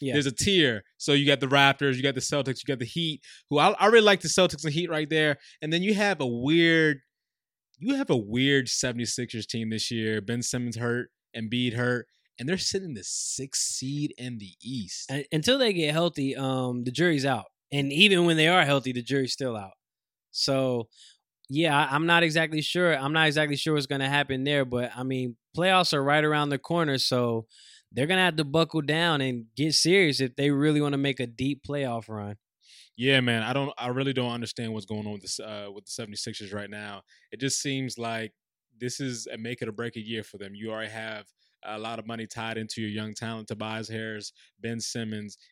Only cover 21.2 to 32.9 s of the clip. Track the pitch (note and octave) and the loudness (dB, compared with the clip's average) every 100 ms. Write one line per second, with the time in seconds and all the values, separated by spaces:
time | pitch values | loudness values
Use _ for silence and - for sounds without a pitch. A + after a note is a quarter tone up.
21.2 | _ _ - C3+ E3 C#3+ C#3+ C#3 E3 E3+ | _ _ -6 0 2 4 2 2 4 6
22.2 | E3+ D#3 D#3+ D#3 D3 F3 F3+ D3+ C3+ D#3+ | 6 2 0 0 -2 2 4 4 2 4
23.2 | D#3 D3 D3+ C#3+ - D3+ C3+ C#3 C3+ C#3+ | 4 4 2 0 0 0 0 -2 0 0
24.2 | C#3 C3+ C3+ D3 C3 B2 A#2+ A#2 C3 C3 | 0 -2 0 0 0 -2 -4 -4 -4 -2
25.2 | B2+ A#2 _ - F3+ F#3 F3 D3+ C#3 D3+ | -4 -8 _ -2 4 4 4 2 4 4
26.2 | D3+ D3+ D3 C#3 - E3+ D#3+ C3+ - B2+ | 4 2 0 -2 0 0 2 0 0 0
27.2 | A#2+ A#2 A2 _ - - _ A2 C#3+ F#3 | 2 0 -4 _ -20 -20 _ -2 0 2
28.2 | F#3 D#3 D3 D3+ D#3+ D#3+ C#3+ D3+ E3+ D3+ | 2 0 0 2 2 0 0 2 2 2
29.2 | C3 B2 A2+ - D#3 C3+ D#3+ F#3+ F3 B2+ | 0 -2 -6 -4 0 2 6 6 6 4
30.2 | C3 - C#3 C#3+ D3 D3 D3 C#3 C#3 C#3 | -2 0 2 4 4 4 2 0 0 -2
31.2 | B2 A2+ C3 C#3+ - C#3+ C3+ A#2 A2 G#2+ | -6 -4 -4 -4 -6 -4 -4 -4 -8 -8
32.2 | G2+ G#2 _ _ _ - - | -8 -12 _ _ _ -20 -20